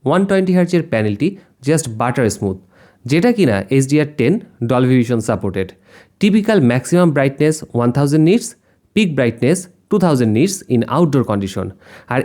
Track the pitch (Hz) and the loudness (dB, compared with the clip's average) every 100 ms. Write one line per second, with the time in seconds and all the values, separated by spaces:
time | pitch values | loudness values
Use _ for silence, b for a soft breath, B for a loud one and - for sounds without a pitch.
0 | 131 180 196 196 185 180 175 175 - 113 | -2 0 0 0 2 0 2 -2 -2 -2
1 | 107 104 160 95 B _ 131 156 120 110 | -2 -2 -4 -6 B _ -2 -2 -2 -4
2 | 123 135 110 - 98 92 _ b b b | -4 0 -2 -2 -6 -6 _ b b b
3 | 120 160 240 226 139 98 98 135 131 151 | -2 0 2 2 2 0 0 0 2 0
4 | 147 - 120 226 - - 117 127 127 127 | 0 0 0 0 -6 -8 -2 0 2 2
5 | 113 117 113 101 101 95 90 - b b | 2 -2 -2 -4 -4 -6 -8 -12 b b
6 | b - 202 208 208 202 120 127 - 175 | b -2 0 2 2 2 2 0 0 2
7 | 175 139 139 139 151 156 - 117 120 123 | 2 2 0 0 0 -2 -6 -2 0 0
8 | 143 156 160 240 - - _ _ _ 208 | 2 2 4 2 -2 -16 _ _ _ -2
9 | 190 135 120 117 127 175 - _ - 202 | 0 0 -2 0 0 0 -4 _ -4 0
10 | 175 131 113 110 190 - - 120 120 139 | 2 2 2 2 0 -2 -2 -2 0 0
11 | 165 139 110 101 98 98 95 - B B | 2 2 0 -2 -4 -6 -10 -12 B B
12 | - 123 | -6 -4